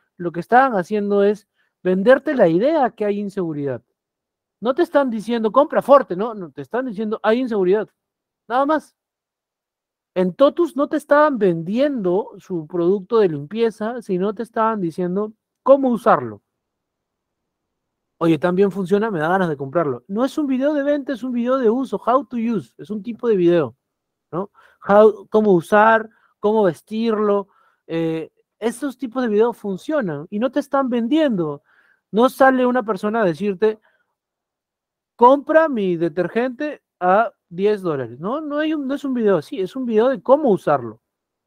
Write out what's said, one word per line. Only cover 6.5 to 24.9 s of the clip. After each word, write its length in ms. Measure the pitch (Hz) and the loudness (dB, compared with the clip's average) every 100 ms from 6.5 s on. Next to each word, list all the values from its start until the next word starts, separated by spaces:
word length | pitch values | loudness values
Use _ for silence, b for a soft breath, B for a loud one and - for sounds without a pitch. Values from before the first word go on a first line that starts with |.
te 100 | 139 | -14
están 240 | 139 226 262 | -8 -6 -6
diciendo, 340 | 190 220 214 | -6 -6 -4
"Hay 160 | 208 233 | 0 0
inseguridad". 500 | 254 214 185 208 202 _ _ _ _ _ - | 0 0 2 2 -2 _ _ _ _ _ -4
Nada 200 | 240 277 | -2 0
más. 280 | 311 - _ _ _ _ _ _ _ _ _ _ _ _ | 0 -4 _ _ _ _ _ _ _ _ _ _ _ _
En 220 | - 185 170 | -4 -4 2
Totus 400 | 285 294 339 247 | 0 2 -2 -2
no 140 | 285 | -4
te 80 | 311 | -4
estaban 420 | - 294 302 254 | 0 2 2 2
vendiendo 920 | 196 170 165 220 294 269 180 180 - 196 | 0 -2 -4 -2 -2 -2 -2 -2 -4 -12
su 300 | - 180 151 | -10 -10 -6
producto 500 | 180 170 202 185 226 | -2 0 0 0 2
de 120 | 196 | 2
limpieza, 760 | 147 147 214 226 - 214 247 | 0 -8 -4 -4 -4 -8 -8
sino 320 | 214 180 196 208 | -6 -4 -2 -6
te 80 | |
estaban 360 | 226 - 220 220 | -8 -2 -2 -2
diciendo 540 | 170 156 180 185 214 - _ _ | -4 -4 -4 -4 -6 -10 _ _
cómo 260 | - 277 262 | 4 4 4
usarlo. 540 | 233 233 170 120 104 _ _ _ _ _ _ _ _ _ _ _ _ _ _ _ _ _ - | 0 2 2 0 -12 _ _ _ _ _ _ _ _ _ _ _ _ _ _ _ _ _ -4
Oye, 160 | 170 160 | 0 2
tan 160 | 180 | 0
bien 160 | 180 202 | 2 0
funciona, 400 | 185 180 202 220 | 0 -2 0 0
me 80 | 185 | -2
da 100 | 151 | 0
ganas 180 | 190 175 | 0 0
de 80 | 139 | -4
comprarlo. 480 | 139 160 156 120 - | -4 -2 -2 -4 -8
No 160 | 196 262 | -4 -4
es 120 | 285 | -2
un 80 | 294 | -4
video 280 | 262 277 | -2 0
de 100 | 302 | 0
venta, 300 | 277 294 262 | -2 -2 -4
es 100 | 254 | -8
un 80 | 262 | -6
video 260 | 240 233 269 | -4 -2 0
de 120 | 233 | 0
uso, 320 | 240 254 190 - | 0 -2 -4 0
how 200 | 254 254 | 0 -2
to 100 | 247 | -6
use, 380 | 226 220 131 - | -4 -4 -6 -14
es 120 | 147 | -12
un 120 | 214 | -10
tipo 280 | 190 233 240 | -10 -6 0
de 80 | 202 | 2
video, 400 | 170 175 131 - _ _ _ _ _ | 4 2 0 -6 _ _ _ _ _
¿no? 220 | 156 202 b b b | -10 -10 b b b
How, 400 | - | 2